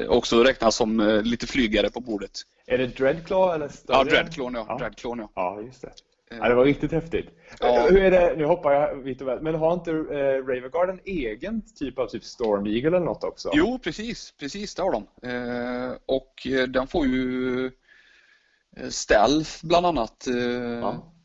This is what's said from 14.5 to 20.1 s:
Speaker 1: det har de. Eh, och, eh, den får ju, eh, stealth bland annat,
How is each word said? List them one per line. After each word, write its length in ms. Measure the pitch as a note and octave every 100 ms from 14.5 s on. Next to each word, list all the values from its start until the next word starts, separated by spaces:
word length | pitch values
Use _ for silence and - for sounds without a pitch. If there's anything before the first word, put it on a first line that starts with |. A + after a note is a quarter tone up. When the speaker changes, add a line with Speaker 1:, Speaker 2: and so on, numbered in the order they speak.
| G3+ G#3 -
Speaker 1:
det 60 |
har 100 | F#3
de. 380 | A#2 G2 _ B2
Eh, 640 | B2 A#2+ B2 B2 B2 B2+ - -
och, 420 | C3+ - - B2+
eh, 200 | C3 C3
den 200 | B2+ C3
får 180 | F3+ C3+
ju, 580 | B2+ B2+ B2+ B2+ B2+ C3 - _ _ _ _ _ _ _ _ _ -
eh, 120 | -
stealth 640 | - - G#2+ A2+ D3+ D3+ -
bland 220 | D#3+ E3+ F3+
annat, 420 | D3 A2